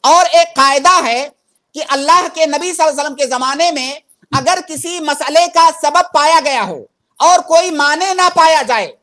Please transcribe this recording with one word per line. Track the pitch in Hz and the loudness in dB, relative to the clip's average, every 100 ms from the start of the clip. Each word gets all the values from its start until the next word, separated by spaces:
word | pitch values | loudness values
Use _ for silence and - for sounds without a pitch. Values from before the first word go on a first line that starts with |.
और | 269 330 349 | 4 4 4
एक | 330 - | 2 2
कायदा | - 269 277 302 359 | 0 0 2 2 2
है | 262 240 285 _ _ _ _ 294 | 0 -4 -6 _ _ _ _ -14
कि | - | -6
अल्लाह | 277 285 349 359 | -4 2 2 0
के | 320 320 | -2 -2
नबी | 294 359 | -2 -6
सल्लल्लाहु | 349 320 | -2 -2
अलैहि | |
वसल्लम | 285 294 277 | -2 -8 -6
के | 269 | -4
जमाने | 254 254 277 339 | -4 -4 -2 -2
में | 294 262 285 _ _ _ | -2 -8 -12 _ _ _
अगर | 269 262 359 | -4 -2 -4
किसी | 359 311 330 349 | -6 -12 -10 -8
मसले | 302 285 269 302 349 | -6 -6 -2 0 0
का | 339 330 | 2 2
सबब | 311 294 311 359 | 2 -2 0 0
पाया | 302 302 330 | 0 2 2
गया | 285 262 | 0 -4
हो | 196 156 107 _ _ _ | -6 -10 -18 _ _ _
और | 302 359 | 2 2
कोई | 349 330 370 | 2 0 0
माने | 302 285 311 381 | -2 -2 0 -2
ना | 370 359 | 0 0
पाया | 359 320 311 | 2 2 2
जाए | 240 233 175 - | 0 -4 -4 -12